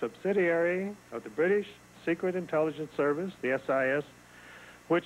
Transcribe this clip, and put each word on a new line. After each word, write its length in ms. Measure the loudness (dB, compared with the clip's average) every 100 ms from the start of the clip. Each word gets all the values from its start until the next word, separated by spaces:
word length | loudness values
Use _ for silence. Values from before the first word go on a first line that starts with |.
subsidiary 960 | -6 -2 0 2 4 4 2 0 -4 -8 -12
of 100 | -10
the 80 | -6
British 360 | 0 4 2 0 -10 -20 -6
Secret 300 | -4 0 0
Intelligence 560 | -2 -2 0 0 -2 -6 0
Service, 360 | 2 0 -4 -4
the 100 | -2
S 100 | -2 0
I 200 | 0 2
S, 160 | 0 -4 -14 -20 -20 -20 -20 -20 -14 0
which 160 | 0